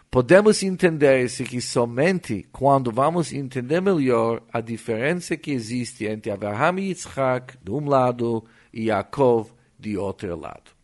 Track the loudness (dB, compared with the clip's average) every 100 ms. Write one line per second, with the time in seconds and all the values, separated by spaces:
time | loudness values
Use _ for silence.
0 | -2 0 6 6 8 4 0 2 2 4
1 | 4 4 2 -4 -6 -6 -4 0 0 2
2 | 0 0 -4 -8 -8 -2 2 4 2 0
3 | 0 0 -4 -6 -8 -8 -2 0 2 2
4 | 2 2 2 -2 -4 -8 -6 -8 -6 -2
5 | -2 -2 -4 -8 -4 -6 -4 -6 -6 -6
6 | -6 -6 -6 -4 -4 -2 0 0 -4 -8
7 | -10 -4 -2 -2 -6 -16 -8 -6 0 2
8 | 2 0 -2 -4 -8 _ _ -6 -2 -2
9 | -2 2 4 4 0 _ _ _ -8 -6
10 | -6 -6 -8 -8 -10 -16 _ _